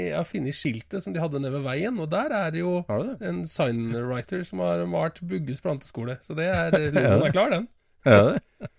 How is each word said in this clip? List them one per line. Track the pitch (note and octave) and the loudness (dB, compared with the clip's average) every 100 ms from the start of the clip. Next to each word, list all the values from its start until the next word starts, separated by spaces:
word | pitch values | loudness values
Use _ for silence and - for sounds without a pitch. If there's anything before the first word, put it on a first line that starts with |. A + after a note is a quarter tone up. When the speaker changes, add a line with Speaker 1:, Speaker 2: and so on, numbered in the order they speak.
| F3+ | -4
Speaker 1:
jeg | D#3 | -4
har | E3+ | -4
funnet | F#3+ C3+ - | -6 -6 -6
skiltet | D3 A2+ - G3 | -6 -6 -8 -10
som | G3 | -8
de | E3+ | -6
hadde | D#3+ C#3 | -4 -4
nede | C3+ | -4
ved | C#3 | -4
veien, | C3 C3+ G#3+ A#3 | -4 -4 -4 -4
og | D#3 | -4
der | F3+ D4+ G#3+ | -2 -2 -2
er | E3 | -2
det | E3 | -2
jo | F3 F3+ | -2 -2
Speaker 2:
Har | F3 E3 | -2 -4
du | A3 | -4
det? | A#3 G3 | -6 -8
Speaker 1:
en | F3 | -6
signwriter | E3 - C3+ A#2 A2+ A#2 B2 B2 - F3+ | -6 -2 0 0 -4 -4 -4 -6 -6 -8
som | F3 F#2 | -6 -4
har | F2 F2 F3 | -2 -2 -2
malt | E3+ D#3+ - | -2 -4 -6
Bugges | F3 F#3 C#3 C3 | -8 -6 -6 -6
planteskole. | F3 C#3 - B2 A#2 B2+ | -6 -6 -8 -10 -8 -10
Så | - D#3 | -8 -4
det | F3 | -2
er, | F3+ E3 D#3+ | 0 2 2
Speaker 2:
<laughs> | D3+ | 4
Speaker 1:
logoen | D3 C3 G2+ D3+ | 4 6 6 6
er | |
klar, | F#3 B3 | 4 2
den. | F#3 A#3 _ _ _ | 2 -2 _ _ _
Speaker 2:
Er | C3+ G#2 A#2 | 8 10 8
det? | C#4 - - G3+ | 4 -6 -16 -18